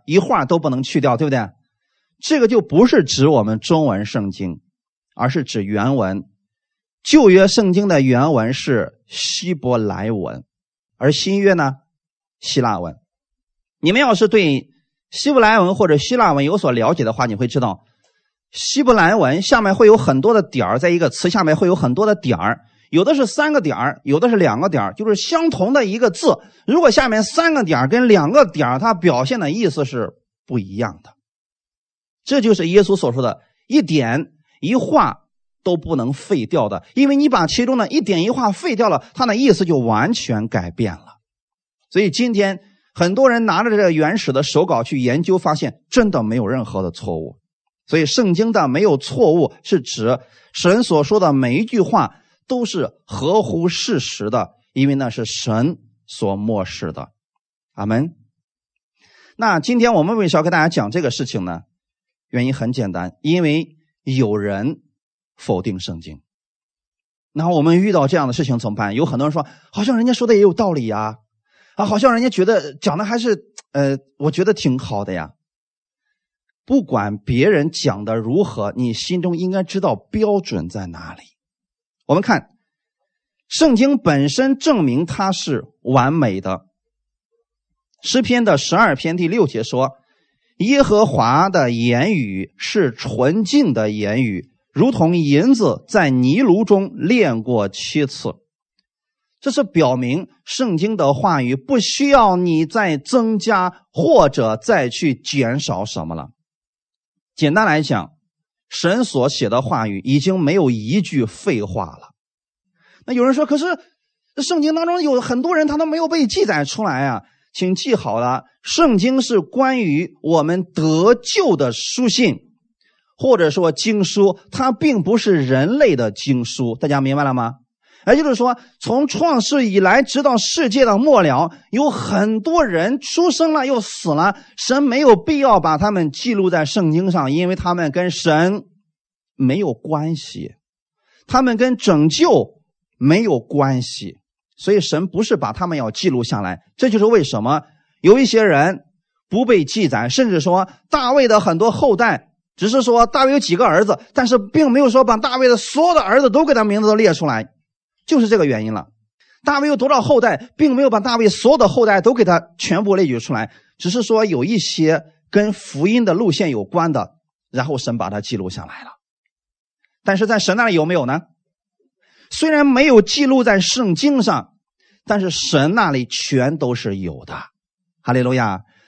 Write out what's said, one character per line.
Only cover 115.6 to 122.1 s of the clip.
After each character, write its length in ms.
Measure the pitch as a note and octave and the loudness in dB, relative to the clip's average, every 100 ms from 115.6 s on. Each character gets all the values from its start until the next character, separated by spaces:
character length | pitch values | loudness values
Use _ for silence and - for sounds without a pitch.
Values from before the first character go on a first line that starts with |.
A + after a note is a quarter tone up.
| D4+ | 0
他 120 | D4 | 0
都 80 | D#4+ | -2
没 100 | D#4+ | -2
有 100 | E4 | -2
被 200 | E4 B3 | 0 0
记 180 | F#4 | 0
载 220 | G#4 D#3 C#3 | 0 0 -2
出 180 | - | -4
来 220 | G#3 C3 C#3 | -4 -2 -2
啊。” 160 | A2+ - _ _ | -4 -10 _ _
请 220 | - F#3 | -6 -4
记 220 | F#3 C#4+ G#3 | -2 -2 -2
好 240 | - A2 | -2 -4
了， 240 | B2 B2+ - _ | -2 -4 -8 _
圣 340 | - - E4 G#3 | -6 2 2 4
经 260 | A3+ C4 | 2 0
是 180 | B3 A3 | 0 0
关 400 | - B3 C4 C4 | -2 -2 0 0
于 340 | F#3+ D3 F3+ - | 0 -2 -4 -6
我 200 | D#3 E3 | 0 0
们 180 | D3+ F3+ | 2 -2
得 540 | F3 - D#3 D#3 G3 A#3+ | -4 -2 0 2 4 2
救 400 | - G#4+ E4+ D#3+ | 0 0 2 2
的 160 | C3 | 0
书 360 | A2 - - | -4 -8 -2
信， 280 | B3 | -2